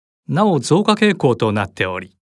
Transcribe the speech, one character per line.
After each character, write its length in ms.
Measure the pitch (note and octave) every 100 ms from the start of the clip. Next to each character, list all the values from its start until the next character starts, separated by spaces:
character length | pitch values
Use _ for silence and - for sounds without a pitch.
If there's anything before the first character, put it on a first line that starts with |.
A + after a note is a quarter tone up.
| _ _ -
な 180 | D3 G#3+
お 140 | D#3+
増 240 | C3+ D#3
加 100 | G#3
傾 240 | G#3+ G#3 F#3+
向 180 | C#3 A#2
と 160 | A2+
な 140 | G#2 G2
っ 40 |
て 180 | - F#2+
お 120 | F#2
り 160 | F#2 _